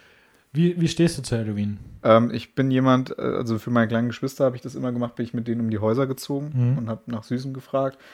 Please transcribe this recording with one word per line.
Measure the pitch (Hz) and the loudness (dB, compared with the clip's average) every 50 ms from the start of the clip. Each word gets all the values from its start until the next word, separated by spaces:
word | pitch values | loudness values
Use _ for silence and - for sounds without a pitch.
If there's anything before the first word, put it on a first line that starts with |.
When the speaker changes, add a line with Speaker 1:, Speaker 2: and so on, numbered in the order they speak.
| _ _ _ _ _ _ _ _ _ _ - | _ _ _ _ _ _ _ _ _ _ 0
Speaker 1:
wie, | 151 170 175 175 175 | 2 2 2 2 2
wie | 165 | 0
stehst | - - - 170 170 - | 0 2 2 2 2 0
du | 139 | -2
zu | 123 - 123 | -4 -4 -2
Halloween? | 113 110 107 104 104 104 104 104 - - - - - - | -2 -2 -2 -2 -2 -2 -2 -4 -6 -12 -16 -10 0 4
Speaker 2:
Ähm, | 117 110 113 120 117 117 | 6 8 8 6 4 0
ich | 113 - - _ | -4 -8 -6 _
bin | 139 131 135 | 0 0 2
jemand, | 127 131 131 131 127 131 127 - - - | 2 4 4 4 4 4 2 -2 -6 -4
äh, | |
also | 120 123 - - 123 113 110 107 | -4 -2 -2 -2 -2 -2 -2 -2
für | - 123 | -2 0
meine | 123 117 113 107 | 2 2 2 2
kleinen | 117 113 120 | 2 0 0
Geschwister | 117 107 - 135 135 - - 139 | -2 -2 -4 -6 -6 0 0 0
habe | 127 127 | 0 0
ich | 123 | -2
das | - 120 - | -8 -12 -8
immer | 135 131 123 | -6 -6 -4
gemacht, | 120 120 120 117 - | -4 -4 -4 -4 -4
bin | - 117 | -6 -6
ich | 113 - | -6 -6
mit | 120 117 | -6 -4
denen | 120 113 117 | -4 -2 -2
um | 117 110 | -2 -2
die | 107 | -2
Häuser | 101 110 110 113 135 135 | 0 2 2 2 2 0
gezogen | 131 127 - - - 143 139 147 151 143 | -2 -4 -6 -6 -6 -6 -6 -4 -2 0
Speaker 1:
Mhm. | 123 123 123 135 120 | 0 2 2 2 0
Speaker 2:
und | 113 113 | -2 -4
hab | 110 - - | -8 -8 -8
nach | 120 117 107 - | -8 -8 -8 -6
Süßen | - 123 127 135 135 131 | -6 -6 -6 -4 -8 -10
gefragt. | 127 - - - 135 135 135 - - - - | -12 -8 -4 -2 -2 -2 -2 -4 -10 -18 -20